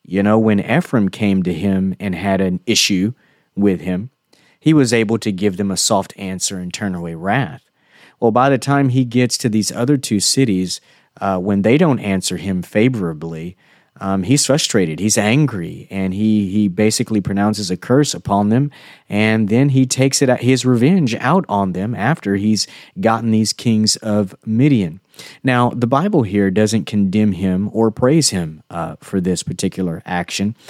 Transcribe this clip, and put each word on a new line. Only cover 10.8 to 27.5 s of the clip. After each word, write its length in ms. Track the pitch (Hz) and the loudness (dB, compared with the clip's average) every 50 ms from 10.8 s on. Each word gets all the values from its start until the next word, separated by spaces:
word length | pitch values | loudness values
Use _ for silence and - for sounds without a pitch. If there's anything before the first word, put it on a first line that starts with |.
| - _ _ _ _ _ _ - | -12 _ _ _ _ _ _ -6
uh, 180 | - 98 95 92 | -4 -2 -2 -2
when 260 | 90 104 101 98 98 | 0 0 0 2 2
they 140 | 107 127 151 | 4 4 4
don't 220 | 185 160 127 - | 4 2 2 0
answer 380 | - 101 98 95 - - - - | -2 -2 -2 -2 -2 -4 -6 -6
him 240 | 78 98 95 90 | -4 -4 -4 -4
favorably, 960 | 85 - - 107 110 131 127 110 92 85 80 76 80 82 82 80 82 90 90 - _ _ _ _ _ _ _ - | -6 -2 0 2 2 2 2 0 -4 -4 -6 -8 -10 -10 -10 -10 -10 -12 -14 -16 _ _ _ _ _ _ _ -8
um, 220 | - 98 98 95 | -4 -2 -2 -2
he's 240 | 92 95 131 147 - | 0 2 0 2 2
frustrated, 540 | - 131 160 - - - 107 92 80 78 78 | 2 0 0 0 0 0 0 0 0 -2 -2
he's 180 | 95 110 - 117 | -2 0 0 2
angry, 680 | 104 107 117 147 156 131 110 95 82 82 82 90 - - | 2 2 2 2 2 0 -2 -4 -8 -8 -10 -14 -14 -10
and 240 | - 98 95 95 92 | -6 -4 -4 -4 -2
he, 360 | 101 107 110 107 107 101 92 | 0 0 2 2 2 0 0
he 180 | 95 107 104 98 | 0 0 0 0
basically 520 | 87 107 107 110 107 - 117 - 110 104 | 0 0 0 0 0 -2 -4 -2 -2 -2
pronounces 520 | 90 - 98 101 101 107 107 104 104 85 | -2 -2 -2 0 0 0 0 -2 -4 -6
a 60 | 90 85 | -6 -6
curse 360 | - - 123 143 147 - - | -2 0 2 2 2 0 -2
upon 360 | - - - 98 101 104 104 | -6 -4 -2 0 0 2 2
them, 200 | 113 127 143 147 - - - - - - _ - | 2 2 0 -2 -4 -10 -20 -20 -20 -20 _ -6
and 400 | - 104 107 110 110 110 110 95 | -2 0 2 2 2 0 0 2
then 200 | 110 123 139 143 | 2 2 2 4
he 180 | 131 131 131 127 | 4 2 2 2
takes 340 | - 127 131 139 - - | 0 0 0 0 2 2
it, 80 | 143 127 123 - | 2 2 2 2
his 240 | 117 123 131 123 120 | 2 2 2 2 2
revenge 520 | 127 127 117 117 147 190 190 151 117 117 | 2 2 4 4 4 4 4 2 0 -2
out 300 | - - 127 165 190 - - | -2 0 0 2 0 0 0
on 240 | 101 101 98 95 87 | -2 -2 0 -2 -2
them 220 | 92 98 113 120 | -4 -4 -4 -4
after 400 | 101 98 127 160 - - 101 101 | -2 -2 0 -2 0 0 -2 -2
he's 320 | 101 104 107 110 98 - - - - - - _ 95 | 0 2 0 0 0 -2 -6 -10 -16 -20 -16 _ -2
gotten 320 | 95 110 110 110 113 113 | 0 0 0 2 0 2
these 220 | 110 110 110 104 - | 2 2 2 0 -2
kings 420 | - - 123 110 107 107 107 - | -2 0 0 2 2 2 0 0
of 400 | - - 110 104 104 101 92 - - _ | -2 -2 0 0 0 0 -2 -4 -10 _
Midian. 540 | 110 110 113 135 151 139 113 95 80 80 95 - _ _ - - - - - - | -2 0 2 4 4 4 2 0 -2 -4 -10 -18 _ _ -20 -20 -20 -16 -4 -2
Now, 280 | 131 127 123 123 120 | 0 2 2 2 2
the 160 | - 120 120 117 | 0 0 0 0
Bible 340 | 131 139 175 208 208 156 | 0 0 0 2 2 0
here 300 | 117 92 98 101 101 98 | 0 2 2 2 2 2
doesn't 340 | 90 107 107 107 113 107 78 | 2 2 2 2 0 -2 -2
condemn 460 | - - 104 101 95 90 107 107 104 | -2 0 0 0 2 2 2 2 2
him 400 | 92 82 98 95 | 0 0 -2 -2